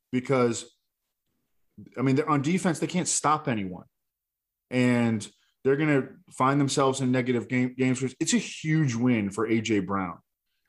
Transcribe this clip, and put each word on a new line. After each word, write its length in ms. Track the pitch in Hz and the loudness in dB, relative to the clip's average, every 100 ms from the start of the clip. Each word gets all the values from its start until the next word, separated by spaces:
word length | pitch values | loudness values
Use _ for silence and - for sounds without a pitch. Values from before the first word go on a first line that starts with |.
| _ | _
because, 520 | 127 127 131 120 110 - _ _ _ _ _ _ _ _ _ _ - - - | -4 0 2 2 -2 -10 _ _ _ _ _ _ _ _ _ _ -20 -14 -4
I 40 | |
mean, 140 | 135 135 | 0 0
they're, 120 | 156 | 2
on 140 | 147 | 0
defense, 360 | 135 180 185 151 | 0 0 0 -2
they 80 | - | -4
can't 220 | 180 143 | -4 -2
stop 400 | - 147 151 147 | 0 0 0 -2
anyone. 360 | 110 95 87 - _ _ _ _ _ _ _ - | -4 -4 -10 -18 _ _ _ _ _ _ _ -4
And 560 | 127 123 120 117 110 - _ _ _ | 0 2 2 2 -2 -6 _ _ _
they're 120 | 131 143 | 0 2
gonna 320 | 156 143 - - _ | 2 2 0 -10 _
find 300 | - 131 143 | 0 2 2
themselves 400 | 139 143 135 131 | 2 2 2 2
in 100 | 127 | 0
negative 380 | 127 120 120 104 | 0 0 -2 -2
game, 260 | 127 127 127 | -2 -2 0
game 180 | 127 | 0
scripts. 200 | 127 131 - | 0 -4 -4
It's 140 | 160 | -2
a 40 | 226 | 0
huge 560 | - - 156 160 143 | -2 -6 -2 0 2
win 360 | 113 127 117 101 | 2 2 2 0
for 160 | 101 110 | -2 0
A 140 | 113 | 0
J 200 | 110 104 | 0 0
Brown. 380 | 90 98 92 82 _ _ _ _ | 0 -4 -4 -8 _ _ _ _